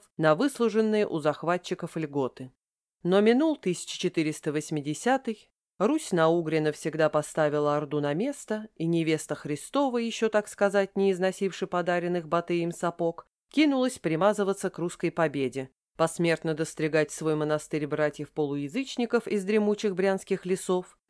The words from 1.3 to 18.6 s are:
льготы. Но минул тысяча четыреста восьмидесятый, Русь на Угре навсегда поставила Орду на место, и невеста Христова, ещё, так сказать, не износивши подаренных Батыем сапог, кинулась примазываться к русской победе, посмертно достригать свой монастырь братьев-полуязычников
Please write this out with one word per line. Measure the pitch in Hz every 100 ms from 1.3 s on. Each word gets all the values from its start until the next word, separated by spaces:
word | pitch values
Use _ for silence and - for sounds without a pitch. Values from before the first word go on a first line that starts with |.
| 139 160 180 - 180 170 170
льготы. | 151 139 123 - 131 _ _ _ _ _
Но | 170 196
минул | 214 240 320 285
тысяча | 185 170 - -
четыреста | 180 175 156 151 160
восьмидесятый, | 147 - 151 143 151 240 262 254 220 _ _ _ -
Русь | 190 311 -
на | 175 160
Угре | 170 156 156
навсегда | 151 151 160 156 151
поставила | 151 147 - 151 147 147 147
Орду | 147 151
на | 143 156
место, | 262 277 - 214 214 -
и | 165
невеста | 170 160 156 - 151
Христова, | 143 147 - 277 277 240
ещё, | 226 - 220
так | 214 208
сказать, | - 202 202 196 196
не | 196
износивши | 175 190 185 190 - 185
подаренных | 180 175 175 175 180 156
Батыем | 170 170 175 170
сапог, | 170 175 - 165 - - _ _
кинулась | 277 302 269 254 254
примазываться | - 160 196 208 196 190 185
к | -
русской | 170 - 170
победе, | - 160 139 131 131 131 _ _ -
посмертно | 160 - 170 160 165 151
достригать | 160 - 156 156 151
свой | - 160 151
монастырь | 151 151 - 156 147
братьев-полуязычников | 151 151 - 143 - 147 143